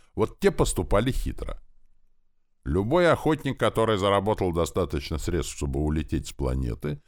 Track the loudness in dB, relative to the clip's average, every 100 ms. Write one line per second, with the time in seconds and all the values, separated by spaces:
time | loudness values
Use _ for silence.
0 | -12 -4 -4 2 0 2 0 0 2 2
1 | 2 -2 -4 -6 -8 -10 -16 -20 -20 -20
2 | _ _ _ _ _ _ -2 0 2 4
3 | 4 4 2 0 -2 0 0 2 2 2
4 | 4 2 2 0 0 0 0 0 -2 -4
5 | -4 -6 -2 -2 -4 -4 -4 -2 0 -2
6 | -2 -4 -6 -6 -4 -2 -4 -4 -6 -8